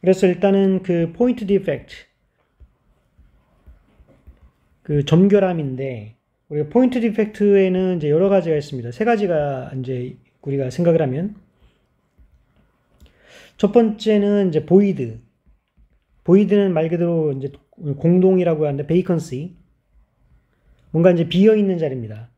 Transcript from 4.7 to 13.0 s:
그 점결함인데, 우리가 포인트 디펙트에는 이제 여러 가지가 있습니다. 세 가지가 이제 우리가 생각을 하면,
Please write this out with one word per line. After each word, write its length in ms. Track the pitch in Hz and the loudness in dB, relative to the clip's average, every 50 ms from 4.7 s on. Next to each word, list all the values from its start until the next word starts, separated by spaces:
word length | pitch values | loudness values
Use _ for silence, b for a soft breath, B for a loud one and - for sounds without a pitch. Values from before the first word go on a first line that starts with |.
| _ _ | _ _
그 240 | _ - 151 147 143 | _ -4 -2 -2 0
점결함인데, 1120 | 143 156 165 190 202 196 202 190 185 180 165 151 135 131 127 135 135 127 110 104 107 110 _ _ _ _ _ _ _ | 2 4 4 4 6 4 4 2 2 -2 -4 -6 -6 -8 -8 -8 -8 -8 -10 -14 -16 -20 _ _ _ _ _ _ _
우리가 180 | 151 147 151 147 | -6 -6 -6 0
포인트 320 | - 240 254 254 247 254 | 0 2 2 2 0 -2
디펙트에는 960 | 226 233 208 - 214 214 214 - 208 208 202 196 190 190 185 185 190 185 185 | -2 -2 -2 -2 -4 -4 -2 -2 0 2 4 4 4 2 0 0 -2 -2 -2
이제 140 | 175 151 147 | -2 -2 0
여러 180 | 147 160 185 196 | 0 2 2 2
가지가 300 | 196 190 170 170 160 151 | 2 0 0 0 -2 -4
있습니다. 340 | 143 147 143 131 113 117 | -4 -6 -10 -12 -10 -12
세 140 | 120 - 220 | -8 -4 -2
가지가 680 | 233 240 214 208 185 170 156 147 143 139 131 127 139 - 131 | 0 0 0 0 -2 0 -2 -2 -2 -4 -8 -10 -10 -10 -10
이제 380 | 127 123 131 123 123 131 - - _ _ _ _ | -8 -8 -8 -8 -8 -10 -12 -18 _ _ _ _
우리가 280 | - 143 139 139 135 123 | -10 -6 -6 -4 -4 -6
생각을 320 | - - 175 170 165 165 | -4 -2 0 2 2 2
하면, 340 | 160 135 127 143 175 208 208 - _ _ _ _ _ _ _ _ _ _ _ _ _ _ _ _ _ _ _ _ _ _ _ _ _ _ _ _ _ _ _ _ | 0 -2 -4 -4 -6 -8 -10 -12 _ _ _ _ _ _ _ _ _ _ _ _ _ _ _ _ _ _ _ _ _ _ _ _ _ _ _ _ _ _ _ _